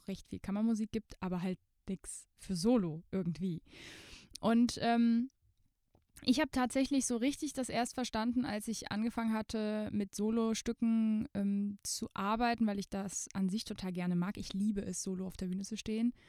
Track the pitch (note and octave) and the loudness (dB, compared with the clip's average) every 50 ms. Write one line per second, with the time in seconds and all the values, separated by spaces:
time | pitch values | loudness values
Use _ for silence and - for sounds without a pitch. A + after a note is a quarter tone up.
0 | - - F#3+ - - - F#3+ F3+ - G3+ G3 G#3 A3 A3+ A3+ G#3 A3 - - A3 | -8 -8 -8 -8 -8 -10 -12 -8 -6 -4 0 2 2 2 2 0 0 -2 -4 -6
1 | - - - - F#3+ F3+ F#3 F3 F3 F#3 F3+ - _ _ _ _ _ - F#3+ - | -6 -8 -10 -8 -6 -4 -2 -2 -2 -2 -4 -6 _ _ _ _ _ -8 -8 -6
2 | - - - - - _ _ _ - - F#3+ E3 F3+ A#3 B3+ A3+ F3+ E3 D#3 E3 | -8 -12 -14 -14 -16 _ _ _ -6 -4 -2 2 4 4 4 4 4 2 -2 -6
3 | - _ - F#3+ F3 F3 D#3 - F#3+ F#3 D#3+ - - - - - - - - - | -6 _ -4 -2 0 -2 -2 -2 -2 -4 -4 -6 -8 -14 -20 -18 -18 -18 -18 -18
4 | - - - - - - - - - G#3+ A#3 A#3 A#3+ A#3 - - - A#3 A#3 A#3 | -18 -20 -20 -20 -18 -18 -8 -2 2 4 6 6 6 4 2 2 2 4 4 6
5 | A#3 A#3 A#3 A#3 B3 C4+ - _ _ _ _ _ _ _ _ _ _ _ _ _ | 6 6 4 4 2 -2 -6 _ _ _ _ _ _ _ _ _ _ _ _ _
6 | _ _ _ - - B3+ A3+ C#4+ D#4 C#4 - C4 B3 A#3 - C4+ C4+ - C#4 C4+ | _ _ _ 0 2 2 4 4 2 2 2 0 0 2 2 2 2 2 2 2
7 | - - A#3+ A3 A#3+ C#4+ C#4 - D#4+ C#4 - C4+ B3 - - A3+ B3 - - C4 | 2 2 0 0 0 0 0 -2 -4 -4 -4 -4 -4 -2 0 0 -2 -2 -2 -4
8 | A#3+ - - A3 A3+ B3 A#3 B3 B3 - G#3 G#3 - A#3 G#3+ - - - - G#3 | -4 -2 0 0 0 2 2 0 0 0 -2 -4 -4 -4 -6 -6 -4 -4 -2 -2
9 | A3+ A#3+ - A#3 A3+ A3 A3 A3 G#3+ - - A3 G#3+ G#3+ G#3+ G#3+ G#3+ - - G#3 | 0 0 0 0 0 0 0 0 -2 -2 -2 -2 0 0 0 -2 -2 -2 -2 -2
10 | G3 G3 - - G#3 A3 A3+ A#3 A3+ A3+ A3 - - A#3 A3+ - A#3 A3+ A3+ A3 | -2 -2 -2 0 0 2 4 4 4 2 2 0 -2 -4 0 2 2 4 4 4
11 | A3 A3 G#3+ G#3+ A3+ - - G3+ G3 G3+ G3+ G3+ G3+ G3+ G3+ - - - - - | 4 4 2 2 0 -2 -2 0 0 2 2 0 0 -2 -4 -6 -6 -6 -6 -4
12 | A3 - - - G3 G3+ A3 A3+ A#3+ A#3 A#3 A3+ A3+ G#3 G3+ G3+ F#3+ - - G3 | -6 -6 -6 -4 -2 0 2 2 2 2 2 2 2 2 2 0 -4 -4 -4 -4
13 | G3 F#3 - - - - - F#3+ F#3+ F3+ F#3+ A3+ - - G#3 - F#3+ F#3 F3 F3+ | -4 -4 -4 -6 -6 -4 -2 0 0 0 0 -2 -4 -6 -8 -6 -6 -4 -4 -2
14 | F3 F3+ F3 F3 F3 G3 - - - - - F#3+ G3+ A3 G3+ G3 - F#3 F3+ - | 0 0 2 2 0 0 -2 -6 -8 -6 -2 0 0 0 0 0 -2 -4 -6 -4
15 | - G3 F#3 F3+ F#3+ F#3 - - F#3+ F3+ F#3 F#3+ G3 - A3 - - A3 G#3+ A3+ | -4 -4 -4 -4 -4 -6 -6 -6 -4 -4 -4 -6 -6 -6 -8 -6 -4 -4 0 0
16 | A#3 B3 - - - | 0 0 0 -4 -10